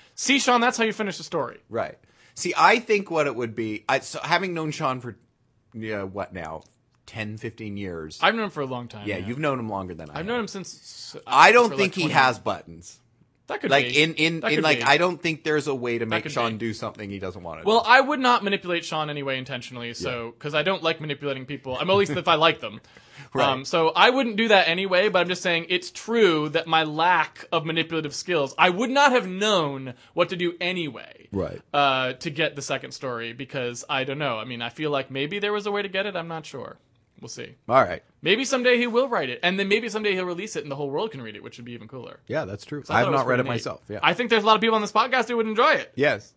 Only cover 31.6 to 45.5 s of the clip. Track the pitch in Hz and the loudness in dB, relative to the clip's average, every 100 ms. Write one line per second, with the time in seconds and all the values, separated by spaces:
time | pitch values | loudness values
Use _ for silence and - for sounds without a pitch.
31.6 | - 147 143 131 127 131 165 143 156 143 | -4 2 2 2 -2 -6 -8 -4 -4 -4
32.6 | 135 135 131 127 135 120 117 117 135 143 | -6 -6 -8 -10 -8 -8 -8 -10 -10 -6
33.6 | 123 120 - 139 131 139 147 113 113 120 | -6 -6 -4 -4 -2 -4 -4 -4 -6 -8
34.6 | 117 - 156 143 127 131 147 202 208 208 | -10 -6 -4 -2 -4 -4 -4 -4 -2 -2
35.6 | 202 202 196 185 208 180 165 165 147 135 | -4 -4 -4 -4 -4 -6 -8 -10 -12 -14
36.6 | - - _ _ _ _ 127 - 120 - | -14 -16 _ _ _ _ -16 -14 -14 -12
37.6 | - 127 104 85 - _ 151 214 262 262 | 2 4 4 2 -10 _ 0 0 2 0
38.6 | 247 247 240 226 262 226 139 123 175 190 | 4 4 2 0 0 0 -2 -2 -2 0
39.6 | 196 214 233 208 214 185 180 175 208 165 | 0 0 0 -4 -2 -2 -2 -6 -8 -8
40.6 | 143 139 143 143 214 143 113 104 113 - | -8 -6 -4 -4 -6 -8 -12 -14 -16 -16
41.6 | 120 120 107 131 - - - 143 117 101 | -14 -16 -14 -16 -16 -16 -8 -6 -6 -8
42.6 | - 147 127 196 196 139 123 123 135 117 | -10 -12 -2 2 2 2 2 0 0 -4
43.6 | 131 - - 104 151 175 240 226 208 214 | -6 -10 -10 0 2 2 2 2 4 4
44.6 | 220 220 208 214 254 254 233 240 220 | 4 2 2 0 2 0 0 0 0